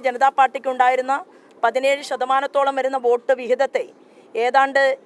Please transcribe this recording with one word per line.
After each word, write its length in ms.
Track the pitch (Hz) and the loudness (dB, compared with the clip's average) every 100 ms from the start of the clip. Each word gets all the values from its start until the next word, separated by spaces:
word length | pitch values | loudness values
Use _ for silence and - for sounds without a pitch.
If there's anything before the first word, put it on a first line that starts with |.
| 262 | -2
ജനതാ 220 | 247 269 269 | 2 2 4
പാർട്ടിക്കുണ്ടായിരുന്ന 760 | 262 269 262 254 254 254 254 277 370 - _ - | 2 0 -6 0 2 2 -2 -4 -6 -20 _ -4
പതിനേഴ് 400 | 233 240 269 277 277 | -2 0 0 -2 -4
ശതമാനത്തോളം 640 | 262 254 269 277 277 277 269 | -6 -2 0 0 0 0 0
വരുന്ന 200 | 262 269 240 | -2 -2 0
വോട്ട് 260 | 240 240 254 | 0 0 -2
വിഹിതത്തെ 440 | 240 247 269 233 139 - - - - 220 | 0 0 0 -2 -8 -12 -20 -20 -12 -4
ഏതാണ്ട് 380 | 240 269 269 269 269 269 | 0 2 2 2 0 -2